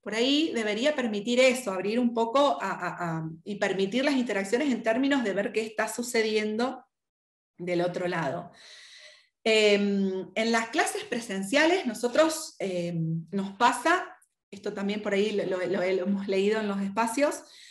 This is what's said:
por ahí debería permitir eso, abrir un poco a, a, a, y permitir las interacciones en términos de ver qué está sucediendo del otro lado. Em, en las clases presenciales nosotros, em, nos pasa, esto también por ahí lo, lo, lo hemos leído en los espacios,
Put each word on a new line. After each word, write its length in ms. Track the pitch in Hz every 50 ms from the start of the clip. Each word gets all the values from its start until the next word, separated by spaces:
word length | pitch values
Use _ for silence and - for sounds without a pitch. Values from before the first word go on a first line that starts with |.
por 140 | - 202 208
ahí 380 | 226 247 269 285 294 320 - 226
debería 400 | 233 220 220 202 220 254 302 302
permitir 460 | 262 240 220 208 202 202 233 240 247
eso, 320 | 262 262 240 247 - 202 190
abrir 260 | 185 185 202 226 247
un 140 | 247 233 226
poco 440 | 226 214 220 - 277 285 269 233 -
a, 100 | 196 190
a, 460 | 175 170 175 170 165 - 175 165 160
a, 120 | 160 160 160 160 - -
y 120 | 202 202
permitir 500 | - 208 196 185 190 196 190 233 247 269
las 100 | 302 277
interacciones 560 | 254 240 - 202 196 196 - 233 247 311 285
en 100 | 240 208
términos 440 | - 220 226 254 277 277 285 269 233
de 80 | 196 180
ver 180 | 196 208 247
qué 100 | - 214
está 280 | 220 220 - - 220 220
sucediendo 960 | - - 240 - - 226 220 220 214 214 214 214 214 220 240 269 - - - _ _ _ _ _ _ _ _ _ _ _ _ _ _
del 240 | - 175 180 175 170
otro 260 | 175 175 170 180 180
lado. 420 | 175 180 170 156 170 175 175 - - - - - - - - - - - - - - - _ _ _ _ _ -
Em, 880 | 226 220 220 214 208 202 202 202 202 202 196 196 190 185 185 185 - -
en 160 | 214 220 226 233
las 160 | 226 226 -
clases 340 | - 339 403 392 427 392 -
presenciales 800 | - 311 233 - - 190 196 196 196 226 285 311 330 370 381 311
nosotros, 720 | 240 208 - 247 240 240 294 320 320 311 - - - - -
em, 680 | - 190 185 175 175 175 170 165 165 160 160 165 160 -
nos 200 | 196 196 196 196 -
pasa, 500 | - 240 247 254 - - 330 349 370 359 - - - _ _ _ _ _ _
esto 240 | - 202 - 208 -
también 280 | 190 202 202 208 214
por 120 | - 214 196
ahí 180 | 196 208 220
lo, 120 | 208 190 170
lo, 220 | 180 185 180 180
lo 160 | 170 185 190 180
hemos 460 | 185 190 185 185 202 202 196 196 202
leído 320 | 196 190 196 208 220 220
en 80 | 214 202
los 100 | 196 196
espacios, 600 | 196 196 196 226 233 233 - 277 285 311 330 - - - - - - -